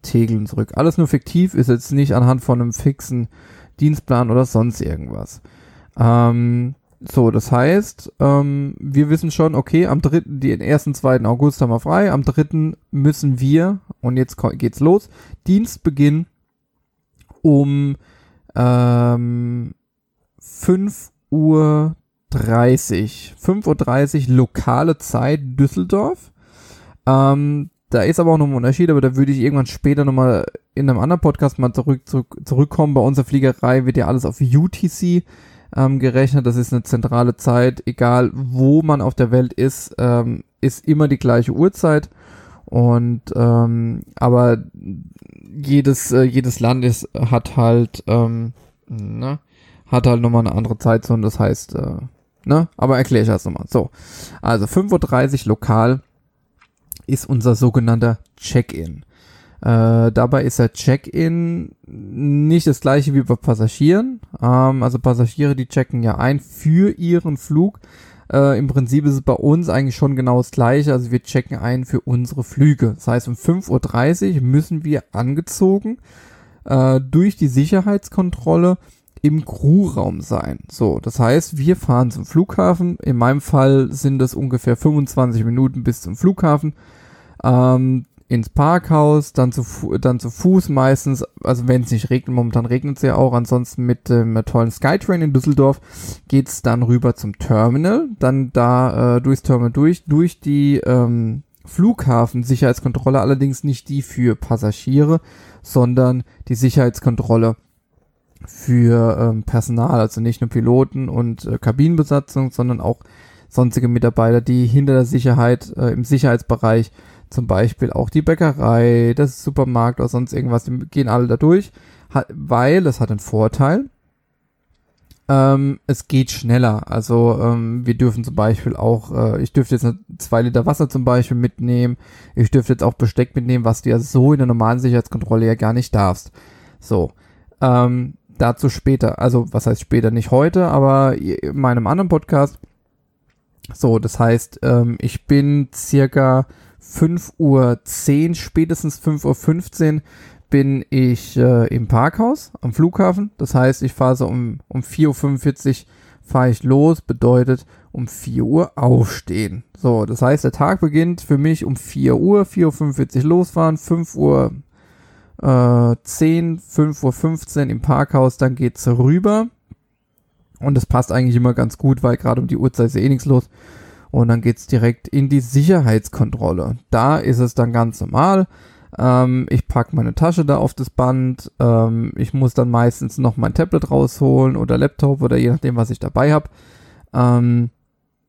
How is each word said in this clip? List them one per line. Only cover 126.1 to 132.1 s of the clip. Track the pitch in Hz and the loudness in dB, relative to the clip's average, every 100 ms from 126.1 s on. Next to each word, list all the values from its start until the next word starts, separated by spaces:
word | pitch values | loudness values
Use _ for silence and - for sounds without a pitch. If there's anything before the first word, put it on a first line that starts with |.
| 131 127 | -2 -2
schneller. | - 117 120 120 107 - | -4 0 2 2 0 -4
Also, | 113 110 117 117 110 | -6 0 2 2 2
ähm, | 117 117 113 120 123 | 0 -2 -4 -6 -4
wir | 120 | 0
dürfen | 127 113 | 0 0
zum | 113 | -6
Beispiel | - 107 107 - - | -2 0 0 -4 -4
auch, | 113 117 - 127 | 0 -2 -2 -4
äh, | 113 107 | -2 -2
ich | 127 | -2
dürfte | 143 123 123 | -2 0 0
jetzt | 120 | -2
eine | 180 - - | -4 -12 -18
zwei | - 117 | -2 0
Liter | 120 123 117 | 0 0 0
Wasser | 147 143 | -2 -2
zum | 131 123 | -2 0
Beispiel | 123 123 123 | 0 0 -2
mitnehmen. | 123 - 120 123 123 123 - | -2 -4 -2 0 0 -4 -12